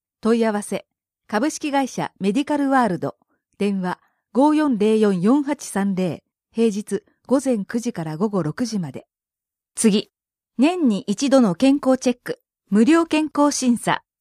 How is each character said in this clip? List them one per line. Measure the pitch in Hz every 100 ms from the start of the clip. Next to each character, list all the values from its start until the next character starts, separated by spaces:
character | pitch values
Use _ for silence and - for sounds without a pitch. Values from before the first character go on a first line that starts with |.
| _ _
問 | 220 233
い | 226
合 |
わ | 208
せ、 | - 190 - _ _ _ -
株 | 214 285
式 | - 302
会 | 277 262
社 | - 156 -
メ | 190
デ | 208
ィ |
カ | 285 294
ル | 277
ワ | 269
ー | 233
ル | 175
ド。 | 143 - _ _ _ -
電 | 202 196
話、 | 185 - _ _ _
五 | 233 294
四 | 302 302 226
零 | 208 220
四 | 214 185
四 | 190 285
八 | 277 285 -
三 | 196 202
零。 | 185 185 - _ _ _
平 | - 226
日、 | 202 208 196 - _ -
午 | 262
前 | 262 233
九 | 190 233
時 | 233
か | 220
ら | 160 156
午 | 214
後 | 202
六 | 156 - 240
時 | 220
ま | 165
で。 | 120 - _ _ _ _ _ _
次。 | - 226 202 - _ _ _ _ -
年 | 277 370 285
に | 202 -
一 | 202 277
度 | 269
の | 226
健 | 170 269 285
康 | 262 262
チ | 254
ェ |
ッ | 247
ク、 | - - _ _ -
無 | 202
料 | 226 330 330
健 | 311 311
康 | - 294 277
診 | 254 233
査。 | - 151 _ _